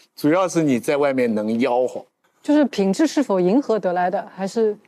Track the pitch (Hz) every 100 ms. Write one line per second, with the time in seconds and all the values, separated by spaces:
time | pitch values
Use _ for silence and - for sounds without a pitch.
0 | _ - 147 175 180 160 151 120 156 143
1 | 143 131 120 107 107 113 127 123 123 -
2 | - _ _ _ - 294 277 - 190 196
3 | 311 311 254 190 180 254 - 214 180 180
4 | 180 190 202 - 190 233 220 208